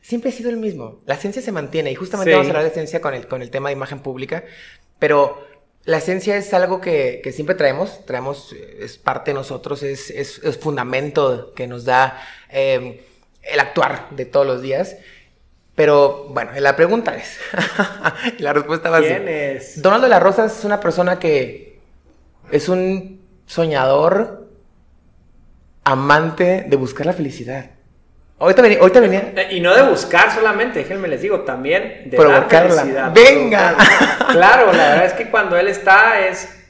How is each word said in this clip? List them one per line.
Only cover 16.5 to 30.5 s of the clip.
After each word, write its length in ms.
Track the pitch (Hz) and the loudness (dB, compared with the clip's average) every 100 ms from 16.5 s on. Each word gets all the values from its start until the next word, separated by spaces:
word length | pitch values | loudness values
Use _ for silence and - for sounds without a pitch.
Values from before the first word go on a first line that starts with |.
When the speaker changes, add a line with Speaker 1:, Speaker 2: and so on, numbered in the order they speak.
| 135 | -2
Speaker 1:
la 160 | 139 143 | 0 2
pregunta 400 | 170 226 165 - | 2 0 -4 -8
es, 240 | - - - | -14 -16 -10
<laughs> 840 | 185 180 - 196 - - - 240 233 | -6 -6 -4 -6 -4 -6 -6 -10 -6
y 40 | |
la 80 | 143 | -2
respuesta 380 | 147 147 160 165 | -2 -2 -6 0
va 80 | 165 | 2
así. 100 | 156 | 2
Speaker 2:
¿Quién 200 | 180 196 | -2 -6
es? 520 | 156 143 135 - 156 | -6 -6 -8 -14 -2
Speaker 1:
Donaldo 240 | 185 214 262 | 2 4 4
de 40 | |
la 100 | 196 | 4
Rosa 260 | 180 196 220 | 4 2 -2
es 200 | 214 208 | -4 -6
una 160 | 208 | -4
persona 360 | 175 175 180 180 | -4 -2 -2 -2
que 640 | 165 143 127 - - - _ _ _ _ _ _ - | 0 -2 -2 -12 -20 -20 _ _ _ _ _ _ -4
es 160 | 147 175 | -4 -2
un 540 | 185 185 190 185 - _ _ _ | -4 -2 -6 -10 -20 _ _ _
soñador, 1040 | - 165 143 131 143 160 196 226 - - _ _ _ _ _ _ _ _ _ _ _ _ _ | -6 -2 0 0 2 2 0 -4 -10 -20 _ _ _ _ _ _ _ _ _ _ _ _ _
amante 840 | 139 135 139 147 160 160 180 185 - | -4 -2 2 2 2 0 0 0 0
de 80 | 139 | -2
buscar 300 | 127 - 151 | -2 -6 -6
la 80 | |
felicidad. 580 | 180 143 - 120 135 - _ _ _ _ _ _ _ | -4 -8 -10 -12 -12 -14 _ _ _ _ _ _ _
Ahorita 240 | 160 190 | 2 6
veni-, 160 | 233 202 | 6 6
ahorita 200 | 185 240 | 6 6
venía 340 | 214 190 202 190 | 4 2 -2 -6
Speaker 2:
Eh, 120 | 190 | -4
y 80 | 185 | -2
no 120 | 175 | 4
de 100 | 214 | 6
buscar 480 | 277 175 - 170 220 | 6 2 0 2 4
solamente, 460 | 226 220 | 2 0